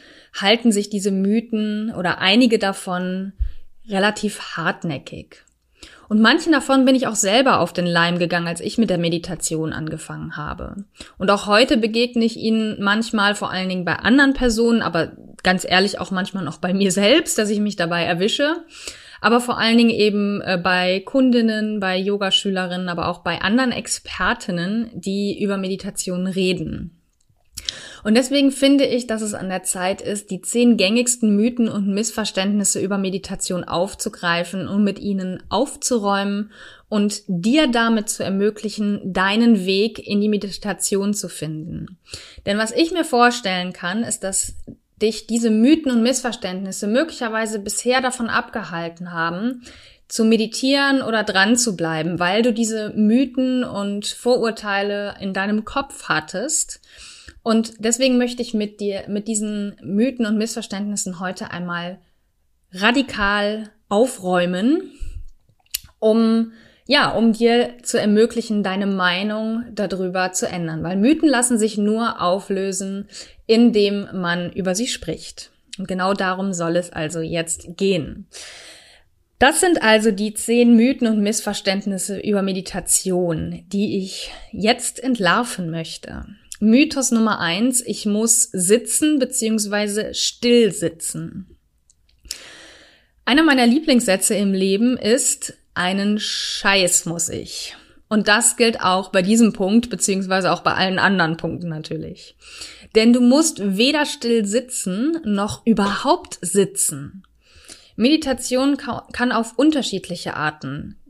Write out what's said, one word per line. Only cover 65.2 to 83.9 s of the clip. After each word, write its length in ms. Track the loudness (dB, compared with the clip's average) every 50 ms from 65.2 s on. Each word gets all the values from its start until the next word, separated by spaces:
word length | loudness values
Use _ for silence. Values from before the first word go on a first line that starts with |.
| -12 -14 -16 -20 _ _ _ _ _ _ -12 -12 -12 -16 _ _
um, 540 | 2 4 4 4 4 4 4 2 0 -2 -6 -14 -20 -20 _ _ _
ja, 240 | 2 2 4 4 2
um 220 | 2 2 4 4 4
dir 420 | 4 4 4 4 4 2 0 -4 -10 -6
zu 160 | -4 -2 0
ermöglichen, 640 | 2 4 4 4 4 4 2 -2 -4 -2 -2 -2 -2
deine 240 | -2 -2 -2 -2
Meinung 760 | -2 0 0 0 0 0 0 -2 -4 -4 -4 -4 -4 -4 -6 -6 -6
darüber 600 | -6 -4 -4 -4 -2 -4 -4 -2 -2 0 -2 -2
zu 160 | -2 -4 -4
ändern. 340 | -4 -4 -4 -6 -4 -6 -6
Weil 160 | -4 -2 0
Mythen 320 | 2 4 4 4 4 4 2
lassen 300 | 4 2 2 2 2 2
sich 180 | 0 0 0
nur 420 | 0 0 2 2 0 0 -2 -2 -2
auflösen, 880 | 0 0 0 -2 -2 -4 -4 -2 -2 -4 -4 -4 -6 -6 -6 -8 -10 -12 -16 -20 -20 -20 -20 -6 0
indem 640 | 2 6 6 6 6 6 6 4 4 2 -2 -4 -6
man 400 | -6 -4 -4 -2 -2 -2 -4 -6
über 220 | -6 -4 -2 -2 -2
sie 140 | -2 -2
spricht. 640 | -4 -6 -6 -8 -8 -8 -8 -10 -14 -18 -18 -20 -20 _ _ _ _ -14
Und 100 | -10 -8
genau 280 | -6 -4 -2 0 0 0
darum 360 | 0 0 -2 -2 -2 -4 -4
soll 240 | -2 -2 -2 0 0
es 160 | 0 -2 -4
also 280 | -6 -6 -6 -6 -4 -6
jetzt 580 | -6 -4 -4 -4 -4 -4 -6 -10 -10 -12 -6
gehen. 480 | -2 0 0 0 0 -2 -6 -10 -14 -16 -18 -20 -20 -20 -18 -20 -20 -20 -20 -20 -20 -20 -20 -20 _ _ _ _ _ _ _ _
Das 220 | 2 4 4 4 4
sind 240 | 2 2 2 4 4
also 260 | 4 4 4 4 2
die 240 | 2 0 -2 -6 -6
zehn 420 | -6 -2 2 4 6 6 8 8
Mythen 320 | 8 6 4 2 2 0
und 140 | 0 2 2
Missverständnisse 960 | 0 0 -2 -2 -4 -6 -6 -4 -2 -2 -2 -2 -2 -4 -4 -4 -4 -6 -8
über 240 | -6 -2 0 0 0
Meditation, 1200 | 0 -2 -2 -4 -6 -8 -8 -8 -4 -2 -2 0 0 0 0 0 0 0 -2 -4 -4 -6 -8 -10 -10
die 320 | -6 -4 -2 -2 -2